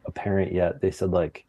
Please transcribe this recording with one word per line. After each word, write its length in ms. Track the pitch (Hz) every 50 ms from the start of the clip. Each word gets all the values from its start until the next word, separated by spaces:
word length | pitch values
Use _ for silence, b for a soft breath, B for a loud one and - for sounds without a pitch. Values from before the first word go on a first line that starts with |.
| -
a 60 | -
parent 400 | - - - 98 98 98 95 -
yet, 280 | 90 90 87 85 82 -
they 120 | - 95
said, 180 | - - 95 92
like, 340 | 90 90 85 76 - - -